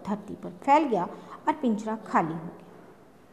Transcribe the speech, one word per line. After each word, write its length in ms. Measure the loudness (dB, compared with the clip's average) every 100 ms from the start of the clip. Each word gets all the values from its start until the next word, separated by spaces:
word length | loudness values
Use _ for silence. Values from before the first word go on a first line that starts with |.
| -4
धरती 280 | -6 -6
पर 160 | -12 -12
फैल 340 | -4 4 6
गया 200 | 6 2 0 -6 -14 -6 -2
और 40 |
पिंजरा 440 | 0 0 0 -2 -6
खाली 360 | 0 2 2
हो 60 | -2
गया। 280 | -8 -14 -20 -20 -20 -20 -20 -20 -20